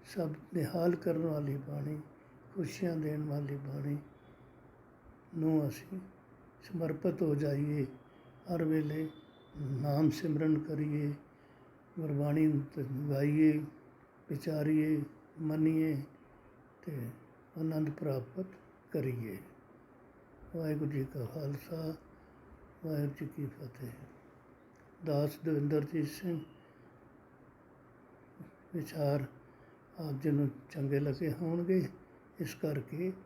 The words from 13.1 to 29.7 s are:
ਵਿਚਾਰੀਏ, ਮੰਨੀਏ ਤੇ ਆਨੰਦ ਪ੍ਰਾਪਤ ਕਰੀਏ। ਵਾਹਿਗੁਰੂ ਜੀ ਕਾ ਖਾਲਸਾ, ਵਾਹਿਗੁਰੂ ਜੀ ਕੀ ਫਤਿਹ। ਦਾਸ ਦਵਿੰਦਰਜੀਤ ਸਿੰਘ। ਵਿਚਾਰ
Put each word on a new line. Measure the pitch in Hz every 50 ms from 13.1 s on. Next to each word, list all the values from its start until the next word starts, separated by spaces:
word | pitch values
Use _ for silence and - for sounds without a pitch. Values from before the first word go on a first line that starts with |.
| 139 139 143 147 147 156 156 156 151 151 151 - - - - - - - - - - - - -
ਵਿਚਾਰੀਏ, | 156 139 - 170 156 151 147 156 156 156 151 156 156 147 143 - - - - - - -
ਮੰਨੀਏ | 160 156 156 160 156 160 160 160 160 160 147 135 139 - - - - - - - - - - - - - - - -
ਤੇ | 185 147 131 117 117 - - - - - - - - - 160
ਆਨੰਦ | 160 160 156 156 156 151
ਪ੍ਰਾਪਤ | 151 - 156 151 135 127 120 - - 185 190 185 - - - - - - - -
ਕਰੀਏ। | - 156 131 131 123 117 113 110 95 98 - - - - - - - - - - - - - - - - - - - - - - -
ਵਾਹਿਗੁਰੂ | 170 160 156 156 147 151 135
ਜੀ | 143 139 135 131 -
ਕਾ | 143 120
ਖਾਲਸਾ, | 110 - 156 143 139 143 135 - - 170 160 160 156 160 - - - - - - - - - - - - - - - - - -
ਵਾਹਿਗੁਰੂ | 160 156 147 147 147 135 - 151
ਜੀ | 143 -
ਕੀ | - 143
ਫਤਿਹ। | 131 - - 143 123 - - 131 117 117 - - - - - - - - - - - - - - - - - - - - - 175
ਦਾਸ | 160 147 143 147 143 - - -
ਦਵਿੰਦਰਜੀਤ | 165 156 143 143 143 151 151 143 147 - 160 147
ਸਿੰਘ। | 143 - - - 180 170 156 156 - - - - - - - - - - - - - - - - - - - - - - - - - - - - - - - - - - - - - - - - - - - - - -
ਵਿਚਾਰ | 170 143 - 160 160 147 143 143 147 135 - - - - - - - - -